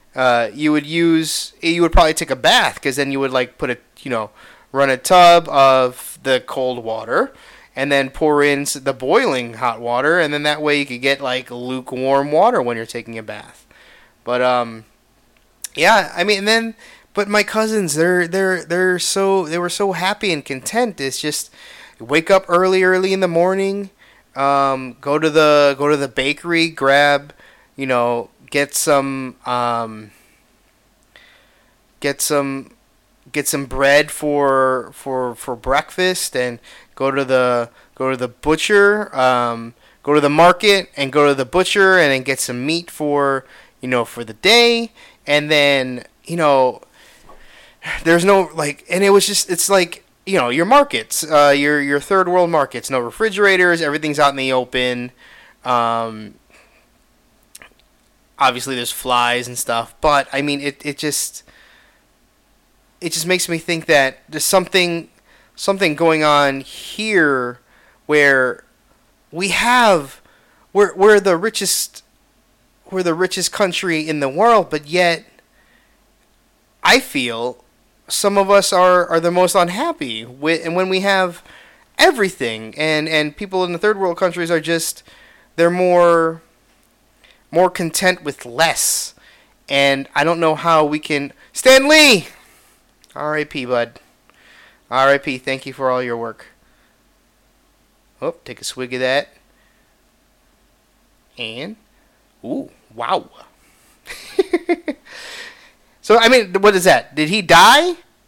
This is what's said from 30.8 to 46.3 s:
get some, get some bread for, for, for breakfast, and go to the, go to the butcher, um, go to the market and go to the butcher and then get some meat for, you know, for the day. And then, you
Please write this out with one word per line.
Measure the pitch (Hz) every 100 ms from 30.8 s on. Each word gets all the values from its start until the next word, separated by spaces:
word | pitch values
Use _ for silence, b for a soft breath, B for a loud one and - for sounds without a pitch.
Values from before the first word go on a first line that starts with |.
| _ _ _ b b b b b b b _ _
get | 143 139
some, | - 147 139 135 - _ _ _ _ _ _
get | 147 135
some | 143 131
bread | 131 139 143 151
for, | - 151 147 139 135 131 127 -
for, | - 139 131 123 117
for | - 117
breakfast, | 127 139 - - 185 180 - 127
and | 123 120 B B B
go | - 135
to | 135 131
the, | 131 123 120 117 b b -
go | 131
to | 131
the | 123
butcher, | - 147 156 - 208 202 208 208 135
um, | 127 123 120 117 117 - b b
go | -
to | 147
the | 143
market | 151 175 175 208 196 175 -
and | 139
go | 143 147
to |
the | 135 127
butcher | 180 185 208 190 185
and | 151
then | 131
get | 131 131
some | - 123 139
meat | 170 170
for, | - 151 143 139 135 b b b _
you | 127
know, | 127 113
for | 120
the | 110
day. | 107 185 233 233 233 233 b b b -
And | 147 151
then, | 151 143 139 131 123 - _
you | -